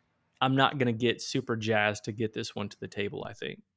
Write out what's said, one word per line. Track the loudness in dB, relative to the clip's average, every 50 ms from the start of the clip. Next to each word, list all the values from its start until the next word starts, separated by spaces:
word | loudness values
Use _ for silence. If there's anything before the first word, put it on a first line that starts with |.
| _ _ _ _ _ _ _ _
I'm | 0 2 4
not | 6 4 4 4 2
gonna | 2 2 2
get | 2 2 2 2 0
super | -2 -4 -2 -2 -2 -2 -2
jazzed | 0 0 2 4 4 4 4 2 0 -4
to | -8
get | -4 -4 -4 -4 -4
this | -6 -8 -6 -6
one | -6 -6 -8
to | -8 -10
the | -12
table, | -8 -6 -4 -4 -4 -4 -6 -8 -10
I | -10
think. | -10 -10 -10 -10 -12 -16 _ _